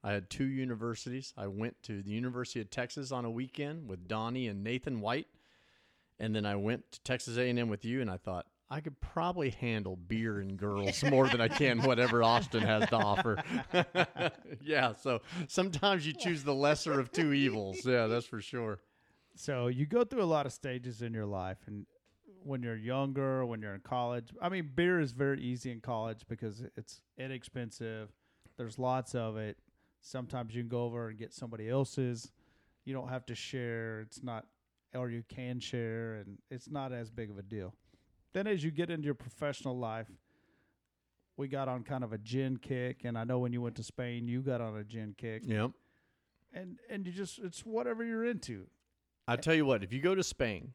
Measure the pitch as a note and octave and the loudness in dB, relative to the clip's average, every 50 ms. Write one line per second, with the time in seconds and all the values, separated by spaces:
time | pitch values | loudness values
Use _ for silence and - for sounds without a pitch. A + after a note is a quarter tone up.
0 | - G2+ G#2 G2+ F#2 - - - C3+ C3+ C3+ C3 C3 B2+ A#2+ G#2+ A2+ A#2 A2+ - | -2 -2 -2 -2 -2 -6 -4 -2 0 0 0 0 -2 -2 -2 -2 -2 -4 -4 -4
1 | - C3 B2 C3 B2+ - - - G#2+ G2+ F#2+ G2+ A2 A#2 - _ - - A2 G2+ | -6 -6 -6 -8 -8 -10 -10 -6 -6 -4 -2 -2 -2 -4 -4 _ -10 -8 -6 -6
2 | G2 G2 G#2 A2+ B2 B2+ B2 B2 B2+ - - B2 A2 G2 - - B2 A#2 - - | -4 -2 -2 -2 -2 -2 -2 -4 -6 -4 -4 -6 -6 -6 -4 -6 -6 -4 -4 -8
3 | C#3 B2+ C3+ B2 A#2+ A#2 A2+ A#2+ C3 B2+ - - D3 C#3+ D3+ E3 D#3 A#2 F#2+ F2+ | -6 -4 -4 -4 -2 -2 -2 -2 -4 -4 -4 -6 -6 -4 -6 -8 -8 -8 -10 -10
4 | F2+ F2+ A2 A2 A2 A#2 A#2+ C3 B2+ A2+ G2+ G2+ G2 A2 A#2+ B2+ - D3+ C3 A2+ | -6 -4 -2 -2 0 0 -2 -2 -2 -2 -2 -2 -2 -2 -2 -2 -2 -2 -2 -2
5 | G#2 G#2 A#2+ D3 - _ _ _ _ _ _ _ _ _ _ _ _ _ _ _ | 0 0 -2 -2 -4 _ _ _ _ _ _ _ _ _ _ _ _ _ _ _
6 | _ _ _ _ - A2+ G#2+ A2 G#2 G#2 G2+ G2+ G2+ G#2+ A#2+ C3 - _ - - | _ _ _ _ -2 0 2 2 2 2 0 2 2 0 0 0 -4 _ -20 -14
7 | _ - B2+ A2+ - - A#2 A#2+ B2 B2 A#2+ A#2+ A#2+ A2+ G#2+ G2+ - A2+ A#2+ C3+ | _ -2 -2 -2 0 -2 0 2 2 4 4 2 2 2 0 -2 -2 -2 -2 0
8 | B2+ G#2+ F#2 F#2 _ - F#2 F2+ - _ _ _ _ _ B2+ D3+ D3+ D#3+ C#3 _ | 0 -2 -4 -4 _ -4 -4 -4 -6 _ _ _ _ _ -8 -6 -6 -8 -8 _
9 | - - - F3 E3 F3 F3+ F3+ D3+ C3 A2 - - A#2+ A2+ G#2+ G2+ F#2+ F#2 F2+ | -10 -6 -2 -2 0 0 0 0 0 0 0 -2 -2 0 0 0 0 -2 -6 -8
10 | F2 F2 A2 A2+ A2+ A2+ G#2+ G2+ G2 G2 G2 F#2 G#2 G#2 G2+ G2+ G2+ G2 - - | -4 -2 -2 0 0 0 0 -2 -2 -4 -4 -2 -2 0 0 2 2 2 2 2
11 | C#3 C#3 C#3+ C3 C3+ C3+ C#3 A#2+ A2+ A2 - - D3 C3+ A#2+ A#2 B2 C3+ B2+ A#2 | 4 6 8 8 8 8 6 6 4 6 6 6 6 6 6 6 6 6 6 6
12 | B2 B2 A2+ A#2+ A2+ A2+ A#2 A#2 G#2+ - - A2+ A2+ A2 A2 G#2+ D#3 - - A2+ | 6 6 6 8 8 8 8 8 6 4 2 2 4 4 6 4 4 4 6 4
13 | G#2 G#2 G2+ F#3 F#3 A#2 G#2+ - - - A#3+ A#3+ A3 - - F3+ E3+ - - F#3 | 6 6 4 4 4 2 2 0 0 -2 -2 -2 -2 2 2 2 2 4 4 2
14 | F3+ - - - E3+ E3 - - - - D#3+ A2 C#3+ D3 D#3 C#3+ C3 A#2+ G#2+ - | 2 2 2 -2 -2 -2 -2 -4 -14 -14 -12 -10 -2 2 4 4 4 4 2 0
15 | - C3+ B2 A2+ - - - F3 E3+ C3+ - - F#3 G3 E3+ C#3 - G3+ G3 F3+ | 0 0 0 0 0 -6 -6 -6 -6 -2 2 2 2 2 2 4 4 6 4 4
16 | D3 D#3 D#3 - - F3+ E3+ D3+ C3+ D3 C#3+ C3+ C#3+ D3 D3+ C#3+ - E3 D3 C#3 | 2 0 -4 -2 0 0 0 0 2 0 2 4 6 6 6 4 4 2 2 2
17 | C3 A#2 - - E3 D3+ C#3+ C#3 C#3 C3+ A2 A2 G2+ G2 F#2 - - B2+ B2+ B2 | 2 2 2 2 4 6 6 6 6 4 4 2 0 -2 -4 -2 2 4 6 6
18 | A2+ G#2+ A2+ A#2+ A2+ - - A2 G2 - - B2 A#2 A2 G#2 F#2+ _ _ _ _ | 6 4 4 2 0 -2 -8 -8 -8 -6 -6 -4 -4 -4 -4 -6 _ _ _ _
19 | _ _ _ _ _ _ _ - - - C#3+ B2+ A#2+ B2 B2+ B2 D3 D3 F3+ A#3+ | _ _ _ _ _ _ _ -10 -4 -2 0 2 2 2 2 2 2 4 6 4
20 | B3 A#3 C4+ B3 G3+ E3+ D#3+ D3+ C#3+ C3+ - - - C#3 B2+ B2+ B2 B2+ A#2+ A2 | 4 4 4 2 4 4 4 4 2 0 -4 -6 -6 -4 -4 -4 -6 -8 -6 -4
21 | A#2+ A#2 A2+ A2 G#2+ G2+ G2+ F#2+ F2+ F#2 F#2+ - - - G#2+ G#2 F#2 _ _ _ | -4 -2 -2 -2 -2 0 -2 -2 -2 -4 -4 -8 -10 -10 -10 -10 -10 _ _ _
22 | _ _ _ _ _ - - - - C#3+ C#3 B2+ A#2+ A#2+ A2+ A2 G#2+ A#2 B2+ C3+ | _ _ _ _ _ -20 -20 -16 -8 -6 -6 -4 -2 -4 -4 -4 -2 -2 0 0
23 | C#3 C#3 C3+ C#3 C3+ C3+ C3 C3 B2+ A#2+ A#2 A2 G#2+ G#2 G2 F#2+ - - C3+ B2 | 0 0 0 0 2 2 2 2 0 0 -2 -4 -6 -6 -8 -8 -6 -4 -2 0
24 | B2 A#2+ B2 A#2+ A#2 A#2 - - - F3 F#3+ F#3+ E3 D3 C3 D3+ E3+ F3+ F3+ F3 | 0 0 0 -2 -6 -8 -10 -4 -4 -2 -2 -2 -4 -2 0 4 4 6 6 4
25 | D#3 C3 A#2 B2 C#3+ C#3 C#3 C3+ B2+ B2 B2 B2 - C3 A#2+ A2+ - - B2 A2+ | 4 2 2 2 2 2 2 2 0 -2 -4 -2 -4 -6 -8 -6 -4 -4 -2 -2
26 | A2 A2+ A2 G#2 - - B2 A2 - A2 G2+ A2 B2 - _ - G#2+ - - - | -2 -2 -4 -8 -8 -10 -8 -6 -6 -6 -6 -6 -12 -12 _ -12 -12 -12 -16 -20
27 | _ _ _ - C3 C3 C3+ B2 A#2+ - _ B2+ A#2+ A2+ - - A#2 A2+ A2 A2 | _ _ _ -10 -8 -6 -6 -8 -10 -8 _ -6 -6 -6 -6 -8 -8 -6 -6 -8
28 | A2 G#2 - _ _ _ _ _ _ - _ - B2+ A2+ A2 - B2+ B2+ B2+ C3 | -10 -12 -14 _ _ _ _ _ _ -20 _ -10 -8 -8 -4 -2 0 2 2 2
29 | A#2+ - - B2 A#2 A2 G#2+ A2 A2 G#2+ - _ _ _ _ _ _ _ _ _ | 0 -2 -2 -2 0 0 -2 -2 -4 -6 -6 _ _ _ _ _ _ _ _ _
30 | _ - - C3 B2 A#2 - B2+ A#2+ A2 G#2+ B2 A#2+ A2+ A#2+ A#2+ A#2+ A#2+ A#2 A#2+ | _ -10 -8 -8 -8 -6 -6 -6 -6 -4 -4 -4 -4 -2 -2 -2 -2 -2 -2 -4
31 | A#2 A2+ A2 G#2+ A#2 - - - - A#2 A#2 A2 G#2+ A2 B2 C3+ C3+ - - - | -6 -6 -8 -10 -12 -14 -12 -12 -12 -10 -8 -6 -4 0 2 2 2 2 0 0
32 | C3 B2 A#2+ A2+ - - _ _ _ _ _ _ _ _ _ _ _ C3+ C3+ C3 | 0 0 0 -4 -6 -12 _ _ _ _ _ _ _ _ _ _ _ -8 -6 -6
33 | - B2+ B2+ C3 B2 - A#2+ - - - - C3 B2 A#2+ A#2 A2+ A2+ A2+ A2 A2 | -4 -4 -6 -6 -6 -8 -8 -8 -8 -6 -4 -4 -2 -2 -2 -2 -4 -4 -6 -8
34 | A2 G#2+ - - - B2 A#2 A2 A2 _ _ _ _ _ _ _ _ _ - B2+ | -10 -12 -14 -10 -8 -6 -6 -8 -8 _ _ _ _ _ _ _ _ _ -6 -4
35 | B2+ B2 A#2 A#2 A2+ _ - - B2+ B2 B2 B2 A2+ - - B2 A#2 A2+ A2 A2+ | -4 -4 -4 -6 -8 _ -12 -10 -6 -6 -6 -6 -6 -4 -2 -2 -2 -2 -2 -4
36 | A2+ A2+ A2 G#2+ G2+ G2+ G2+ - _ _ C3+ B2 - - D3+ C#3+ C3+ C3+ B2+ A#2+ | -4 -6 -6 -8 -10 -12 -14 -16 _ _ -14 -14 -12 -6 -6 -4 -4 -4 -4 -6
37 | A#2 A2 A2+ A#2 A#2 G#2 G#2 G2 G2 G2 A2 G#2+ F#2 F2+ - _ _ _ _ _ | -8 -8 -8 -8 -8 -8 -8 -12 -10 -8 -6 -6 -6 -6 -10 _ _ _ _ _
38 | _ _ _ _ _ _ _ F#3 G3+ G#3+ G#3 F3 D3 E3 D#3 C#3+ E3+ E3 E3+ D#3+ | _ _ _ _ _ _ _ -2 0 0 0 0 0 -2 0 0 -2 0 -2 -2
39 | D3 C#3+ C#3+ - - B2 - - - A#2 A2 - - C#3 B2+ B2 B2 A2+ A2 A2+ | 0 -2 -2 -2 -4 -16 -10 -4 -4 -4 -4 -2 -4 -4 -4 -2 -4 -4 -4 -6
40 | A2 G#2+ F2+ - _ _ _ _ _ _ _ _ _ _ _ _ _ _ _ _ | -8 -10 -14 -20 _ _ _ _ _ _ _ _ _ _ _ _ _ _ _ _
41 | _ _ _ _ _ _ _ - C#3 C3+ C#3 C#3 C3+ C3 B2+ B2+ A#2 - B2+ C3 | _ _ _ _ _ _ _ -8 -6 -4 -2 -2 -2 -2 -2 -4 -4 -4 -4 -4
42 | B2+ A2+ A2+ G#2+ G#2 A2 A#2+ C3 C3+ C3 C3+ - - - C3+ B2+ B2 B2 B2+ _ | -4 -4 -4 -6 -6 -2 0 0 2 0 0 -4 -4 -4 -2 -2 -2 -2 -4 _
43 | - A#2+ A#2 A2+ A2+ A#2+ B2+ B2 B2 B2 A#2+ A#2+ A#2+ A#2 A2+ - A2 - - - | -6 -4 -4 -2 -2 0 0 2 2 2 0 -2 -2 -4 -4 -6 -10 -10 -8 -6
44 | B2+ A#2+ A#2+ A#2+ A#2 A#2+ A#2+ B2+ C3+ C3+ B2+ A#2 A#2 A2+ G#2+ G#2+ G#2 G#2 A2 A2+ | -6 -4 -4 -4 -4 -2 -2 0 0 0 0 0 -2 -4 -6 -8 -8 -8 -8 -8
45 | A2 G#2 G2+ - - A2+ A2 A2 - - A2 G#2+ G#2+ B2+ - _ _ _ _ _ | -8 -8 -10 -8 -8 -8 -6 -6 -2 0 2 2 2 0 -2 _ _ _ _ _
46 | _ _ _ _ _ _ _ _ _ _ C4+ - F#3+ F3+ F3+ - - - A3+ G3+ | _ _ _ _ _ _ _ _ _ _ -12 -12 -10 -10 -12 -16 -14 -10 -8 -6
47 | F#3+ F3+ F3 F#3+ G3+ F3+ - - A#3 F3+ E3 - - A3 A3 A3+ A#3+ B3 A#3 A3 | -6 -6 -6 -6 -6 -8 -8 -10 -10 -10 -10 -10 -10 -4 -4 -2 -2 -2 -2 -2
48 | A#3 A#3 A3+ A3+ A3+ A#3+ A#3+ G3 - - A#2 G2 F#2 - _ _ _ _ _ _ | -2 -2 0 0 0 0 0 -2 -4 -8 -8 -10 -10 -14 _ _ _ _ _ _
49 | _ _ _ _ _ - A#2+ B2 - D#3+ E3 D#3+ D3+ C3+ C3+ G#2+ G2 F#2+ A2+ C3 | _ _ _ _ _ 0 0 0 4 6 6 6 8 6 4 4 2 -2 -4 2
50 | C#3+ F3 F#3+ F#3+ - - - _ C3+ A2+ G#2 E2+ - C3+ B2+ | 4 4 4 4 2 0 0 _ 0 0 0 -2 -6 -12 -16